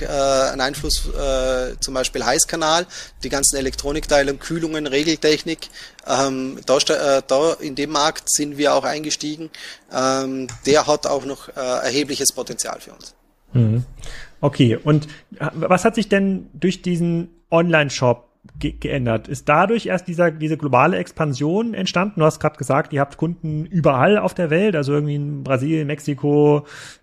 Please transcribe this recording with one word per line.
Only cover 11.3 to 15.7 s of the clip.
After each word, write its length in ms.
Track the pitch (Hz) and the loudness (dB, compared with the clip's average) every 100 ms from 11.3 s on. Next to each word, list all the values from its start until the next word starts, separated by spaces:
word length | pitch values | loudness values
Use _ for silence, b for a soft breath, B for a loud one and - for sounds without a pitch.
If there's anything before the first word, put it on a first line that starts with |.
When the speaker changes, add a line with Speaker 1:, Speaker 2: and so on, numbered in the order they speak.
| 135 - | -10 -12
Speaker 1:
äh, 120 | - | -8
erhebliches 680 | 127 123 135 127 139 135 135 | -4 -2 -2 -2 -2 -2 -2
Potenzial 500 | - 123 117 117 - | -2 -8 -8 -8 -10
für 120 | - | -14
uns. 240 | - - - _ _ _ | -20 -20 -20 _ _ _
Speaker 2:
Mhm. 300 | 127 113 110 123 - B B B B | 2 2 2 -2 -10 B B B B
Okay, 360 | 147 143 123 110 | -2 2 2 2
und, 260 | - 151 151 B _ - | 2 2 0 B _ -8
äh, 100 | 151 | -8
was 320 | - 160 | -4 0